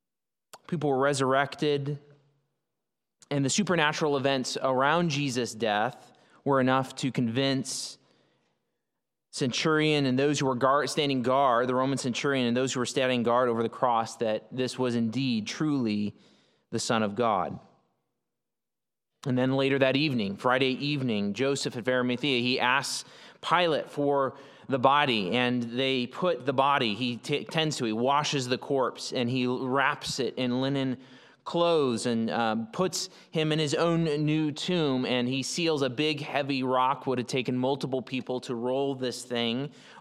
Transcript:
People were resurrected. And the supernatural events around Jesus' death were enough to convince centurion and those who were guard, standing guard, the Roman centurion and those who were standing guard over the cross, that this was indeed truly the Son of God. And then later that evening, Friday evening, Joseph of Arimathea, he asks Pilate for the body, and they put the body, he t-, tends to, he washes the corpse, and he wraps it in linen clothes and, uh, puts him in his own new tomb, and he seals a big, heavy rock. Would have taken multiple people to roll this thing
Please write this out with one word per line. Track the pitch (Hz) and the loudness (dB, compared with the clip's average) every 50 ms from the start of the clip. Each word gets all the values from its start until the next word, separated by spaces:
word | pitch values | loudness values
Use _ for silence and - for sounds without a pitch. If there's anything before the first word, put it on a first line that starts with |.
| _ _ _ _ _ _ _ _ _ _ - - _ | _ _ _ _ _ _ _ _ _ _ -20 -20 _
People | - 180 160 143 147 | -6 -4 -2 0 2
were | 135 127 | 2 4
resurrected. | 135 143 143 127 135 131 131 139 143 139 - - 160 147 143 143 135 147 147 143 - - - _ _ _ _ _ _ _ _ _ _ _ _ _ _ _ _ _ _ _ _ _ - _ | 4 2 2 2 2 2 4 2 2 0 -2 -2 -2 0 0 0 -2 -4 -8 -8 -12 -18 -20 _ _ _ _ _ _ _ _ _ _ _ _ _ _ _ _ _ _ _ _ _ -10 _
And | 143 143 139 | -2 0 0
the | 131 | 2
supernatural | - 202 202 170 185 165 151 151 151 - 165 151 143 | 2 0 2 2 2 4 4 2 2 0 0 0 0
events | 135 127 139 139 131 123 - - - | 2 2 2 0 0 -2 -4 -4 -2
around | - 135 131 127 135 143 156 175 175 170 | -2 0 2 2 4 4 4 4 2 0
Jesus' | 139 143 147 139 117 127 120 110 - | 0 -2 -2 -2 -2 -2 -4 -4 -4
death | 110 117 107 101 104 110 127 - - - - - _ _ _ - - _ | -4 -2 0 0 0 0 -2 -4 -8 -16 -20 -20 _ _ _ -20 -8 _
were | 143 139 135 | 0 2 2
enough | 127 127 131 135 131 131 - | 4 4 4 2 0 -2 -4
to | - - 131 - | -4 -4 -2 0
convince | - 123 113 113 131 135 135 135 135 - - - - - - - - _ _ _ _ _ _ _ _ _ _ _ _ _ _ _ _ _ _ _ _ _ _ _ _ _ _ | 0 -2 0 0 0 0 0 0 -2 -4 -6 -8 -8 -10 -10 -14 -18 _ _ _ _ _ _ _ _ _ _ _ _ _ _ _ _ _ _ _ _ _ _ _ _ _ _
centurion | - - 147 123 113 - - 160 156 151 156 156 151 147 139 | -6 -4 -4 -2 -2 0 0 2 2 4 4 4 2 2 2
and | 131 127 131 | 2 2 2
those | 139 147 147 143 | 2 2 2 2
who | 143 | 0
were | 135 127 | 0 2
guard, | 120 135 131 139 143 139 127 | 2 4 4 4 4 2 0
standing | - 160 147 143 135 127 117 | 0 0 0 0 0 0 0
guard, | 127 127 139 143 131 117 117 127 127 | 2 2 4 4 4 4 4 2 2
the | 127 | 2
Roman | 127 131 135 135 131 | 0 0 0 0 -2
centurion | - 131 113 - - 143 139 131 123 | -2 -4 -4 -2 -2 0 0 2 2
and | 120 120 | 2 2
those | 127 131 127 - | 2 0 0 0
who | 131 | -2
were | 120 | -4
standing | - - 139 131 127 127 120 113 | -2 0 0 2 2 2 2 2
guard | 120 117 123 127 120 | 2 4 4 4 2
over | 113 117 117 | 2 0 0
the | 110 | -2
cross, | - - 135 123 117 113 113 - - | -2 0 2 2 2 2 0 -2 -4
that | - 120 110 107 110 - - | -4 -2 0 0 -2 -4 -6
this | 151 127 127 123 - - | -6 -4 -4 -4 -2 -2
was | 127 123 120 | 0 0 0
indeed | 120 117 113 110 131 135 131 117 110 104 | 0 0 0 0 0 0 0 0 0 -2
truly | 110 - - 160 156 143 135 120 107 104 104 104 101 - - _ _ _ _ _ _ _ _ _ _ - | -4 -4 -2 -2 0 0 0 0 0 0 0 -2 -4 -6 -10 _ _ _ _ _ _ _ _ _ _ -6
the | 113 | -4
Son | - - 120 113 110 | 0 0 2 2 2
of | 101 101 | 0 0
God. | 117 120 113 104 92 85 71 - - - - _ _ _ _ _ _ _ _ _ _ _ _ _ _ _ _ _ _ _ _ _ _ _ _ _ _ _ _ _ _ - | 0 0 2 2 0 0 -2 -6 -10 -14 -20 _ _ _ _ _ _ _ _ _ _ _ _ _ _ _ _ _ _ _ _ _ _ _ _ _ _ _ _ _ _ -6
And | 139 127 | -2 0
then | 127 127 131 135 | 0 0 0 2
later | 135 135 135 139 135 | 2 2 2 2 4
that | 135 135 131 | 4 4 4
evening, | 139 151 156 127 117 101 98 98 | 2 2 0 0 0 -2 -2 -4
Friday | 101 - 127 123 131 135 131 131 - 139 | -2 0 2 2 4 2 2 0 -2 -2
evening, | 147 147 139 131 123 107 101 101 101 101 | -4 -2 -2 -2 -2 -2 0 -2 -2 -2
Joseph | 110 131 139 143 131 - 143 120 | -2 0 0 0 -2 -4 -6 -6
of | 123 98 | -4 -2
Arimathea, | 127 127 127 123 123 123 120 - 147 131 120 | 0 0 0 0 0 -2 -2 0 0 0 0
he | 120 123 127 - | 0 0 0 0
asks | 113 123 127 139 139 - - - - - - - - - - - - | 2 2 2 0 0 -2 -6 -8 -10 -12 -18 -20 -20 -20 -20 -12 -4
Pilate | - 160 175 175 165 151 117 - - | 0 2 2 2 2 0 -2 -2 -4
for | - 147 143 143 143 139 135 127 127 - - - - - - - | -4 -2 0 0 2 2 0 -2 -4 -8 -16 -20 -20 -18 -6 -4
the | 131 131 | 0 4
body, | 120 135 139 147 147 135 117 107 95 85 104 | 4 6 6 6 4 4 2 2 0 0 0
and | 123 123 123 123 123 120 | 2 2 2 2 0 -2
they | 117 117 123 135 135 135 127 123 | -2 -2 -2 0 0 0 0 -2
put | 120 - - 180 180 170 - 127 | -4 -4 -4 -2 -2 -2 -2 -4
the | 139 131 | 0 2
body, | 127 131 143 143 143 127 110 101 | 2 2 4 4 2 2 0 0
he | 107 127 123 120 110 | -2 -2 -4 -4 -6
t-, | - - 143 - 104 | -4 -4 -4 -4 -4
tends | - - 165 160 156 151 | -4 -2 -2 0 0 -2
to, | - 127 | -2 -2
he | 110 107 | -2 0
washes | 113 123 135 139 147 147 - 151 139 127 123 | 0 2 2 2 2 0 0 -2 -2 -2 -2
the | 123 117 | -4 -4
corpse, | - - 143 135 123 113 - - - - - | -2 -2 0 0 0 0 -2 -6 -8 -6 -4
and | 127 120 120 | -2 -2 -2
he | 131 131 123 | 0 0 0
wraps | 123 127 - 131 127 131 139 131 143 143 - - - - - | 0 -2 -2 -2 -2 0 2 2 0 0 -4 -6 -8 -4 -4
it | 120 113 - | -4 -4 -4
in | - 127 123 123 127 131 | -4 -2 -2 0 0 0
linen | 135 143 139 131 131 123 127 - - - - - - - _ _ | 0 0 0 -2 -2 -4 -6 -10 -16 -20 -20 -20 -20 -20 _ _
clothes | - - 170 170 170 170 156 143 127 117 110 - | -6 -2 0 2 2 2 2 2 0 0 0 0
and, | 123 117 113 113 113 | 0 0 0 0 0
uh, | 82 113 117 110 110 113 113 - - | 0 0 0 0 0 -2 -4 -4 -4
puts | - 185 185 - - - - - - - - | -2 -2 -2 -2 -4 -8 -8 -12 -18 -18 -6
him | - 160 156 156 151 | -2 0 0 2 2
in | 156 | 0
his | 156 143 160 | 0 0 0
own | - 160 170 170 165 165 | 2 2 2 2 2 2
new | 160 147 151 151 151 151 156 156 151 143 | 0 0 0 0 0 0 0 0 -2 -4
tomb, | - - - 180 175 156 139 131 127 127 | -4 -4 -2 0 0 2 2 0 0 0
and | 95 123 123 120 | 0 0 0 0
he | 123 131 135 123 | 0 -2 -4 -4
seals | - - - 170 165 156 139 | -4 -4 -2 0 0 0 0
a | 139 131 | 0 -2
big, | 123 135 151 156 151 139 | 0 0 -2 -2 -2 -4
heavy | 151 - - 143 143 135 139 131 131 | -6 -4 -2 -2 -2 -2 -2 -2 0
rock. | 127 131 127 127 131 139 139 - | 0 2 2 2 2 0 -2 -2
Would | 139 127 | -2 -2
have | 123 117 | -2 -2
taken | - - 131 117 - 127 | -2 -2 -2 -2 -2 -2
multiple | 127 127 131 143 - - 135 131 131 113 | 0 0 0 0 -2 -2 -4 -4 -4 -4
people | - 139 127 - - 127 123 | -6 -8 -8 -6 -6 -6 -6
to | - - 127 | -6 -6 -6
roll | 113 117 127 131 135 139 139 139 | -4 -4 -2 -2 0 0 -2 -2
this | 127 127 123 113 - - | -4 -4 -6 -6 -8 -8
thing | - 123 117 117 117 113 127 143 147 - - - - - - | -4 -2 -2 0 0 0 -2 -4 -6 -10 -16 -20 -20 -20 -8